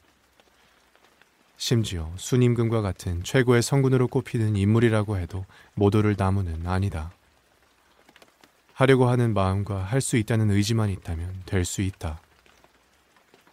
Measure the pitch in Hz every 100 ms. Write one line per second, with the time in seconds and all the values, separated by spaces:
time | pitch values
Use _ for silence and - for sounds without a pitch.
0 | _ _ _ _ _ _ _ _ _ _
1 | _ _ _ _ _ - - 120 104 87
2 | 80 92 - 127 123 117 117 113 101 -
3 | 95 87 92 139 123 120 117 139 131 127
4 | 123 135 - 123 110 104 98 113 120 110
5 | 104 98 85 92 95 - - - 101 107
6 | 104 101 95 98 90 80 85 92 98 80
7 | 80 - _ _ _ _ _ _ _ _
8 | _ - - _ _ _ _ - 131 131
9 | 127 123 117 101 95 98 98 98 95 135
10 | - - - 117 107 101 104 113 107 90
11 | - 82 90 92 90 95 90 - 95 -
12 | 82 78 _ _ _ _ _ _ _ _
13 | _ _ _ _ _